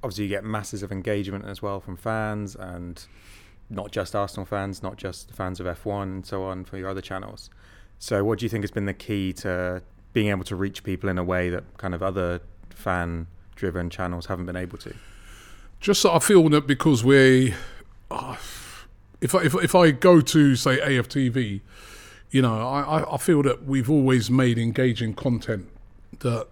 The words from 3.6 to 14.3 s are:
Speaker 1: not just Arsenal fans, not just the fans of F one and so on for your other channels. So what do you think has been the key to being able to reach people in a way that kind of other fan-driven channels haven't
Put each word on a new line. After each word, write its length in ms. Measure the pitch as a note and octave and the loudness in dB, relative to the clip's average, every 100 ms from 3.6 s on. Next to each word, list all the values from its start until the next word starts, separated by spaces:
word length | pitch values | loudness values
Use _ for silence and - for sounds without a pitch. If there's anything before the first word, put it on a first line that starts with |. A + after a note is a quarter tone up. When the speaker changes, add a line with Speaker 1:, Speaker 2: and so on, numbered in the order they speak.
| - | -14
Speaker 1:
not 220 | G2+ G2+ | -10 -8
just 220 | - F#2 | -6 -4
Arsenal 320 | G#2 G2+ - F#2+ | -4 -4 -6 -6
fans, 360 | G#2 G2 F#2+ | -6 -6 -6
not 140 | F#2+ G2 | -10 -10
just 320 | G2 F2+ - | -12 -12 -16
the 60 | |
fans 260 | - F#2 F2+ | -8 -8 -6
of 60 | F2+ | -8
F 180 | E2+ | -8
one 240 | - G2+ G2 | -6 -6 -6
and 180 | F#2+ F2+ | -8 -8
so 180 | G2 | -8
on 200 | F#2+ F#2 | -6 -8
for 140 | F#2 F#2+ | -10 -10
your 100 | F#2 | -8
other 140 | F#2+ | -8
channels. 480 | - F#2+ G2+ G#2+ - - - - - - | -8 -12 -12 -16 -20 -20 -20 -20 -20 -18
So 240 | - G#2 | -4 0
what 140 | G2+ A2 | 2 0
do 60 | |
you 60 | A2+ | -2
think 120 | A2+ | -4
has 80 | G2+ | -4
been 140 | - | -4
the 80 | G2+ | -4
key 400 | F#2+ - G#2 F#2+ | -6 -6 -4 -4
to 500 | F2+ G2+ F2+ F2+ F2+ - - - | -4 -6 -4 -4 -6 -12 -20 -6
being 160 | - G#2 | -2 0
able 160 | G2 | -2
to 100 | F2+ | -4
reach 300 | F#2 G2 - | -4 -6 -6
people 240 | - F#2 G2+ | -8 -6 -4
in 80 | F2+ | -4
a 80 | |
way 240 | F2+ F2+ F2+ | -2 -2 -2
that 300 | F2 - - | -4 -10 -12
kind 160 | F#2+ | -8
of 80 | F2 | -4
other 400 | F#2+ F#2+ F2 F2 - - - | -4 -4 -4 -6 -10 -20 -20
fan-driven 1200 | - - F2+ E2+ E2+ E2+ - - - G2 F2 F2 | -12 -4 -4 -4 -6 -10 -16 -20 -8 -6 -4 -6
channels 380 | - F2+ F2 | -6 -8 -8
haven't 180 | E2 | -8